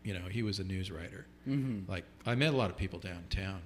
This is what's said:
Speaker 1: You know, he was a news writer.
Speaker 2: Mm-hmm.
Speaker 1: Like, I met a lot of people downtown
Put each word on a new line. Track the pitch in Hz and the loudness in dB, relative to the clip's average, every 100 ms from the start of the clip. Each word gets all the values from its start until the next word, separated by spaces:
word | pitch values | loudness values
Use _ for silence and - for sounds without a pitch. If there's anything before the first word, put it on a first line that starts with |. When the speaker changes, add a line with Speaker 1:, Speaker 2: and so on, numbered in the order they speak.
Speaker 1:
You | 110 95 | -4 -4
know, | 90 | -2
he | 107 | 0
was | 110 98 | 0 0
a | 92 | 0
news | 95 92 | 0 -2
writer. | 80 82 - - - - | -4 -8 -10 -14 -10 0
Speaker 2:
Mm-hmm. | 139 135 110 95 | 0 2 0 -2
Speaker 1:
Like, | 95 - - - | -4 -4 -6 0
I | 120 | 4
met | 151 | 6
a | 139 | 6
lot | 107 | 4
of | - | 2
people | 95 85 | -2 -2
downtown | 95 87 87 107 95 95 | -6 -8 -2 0 0 -4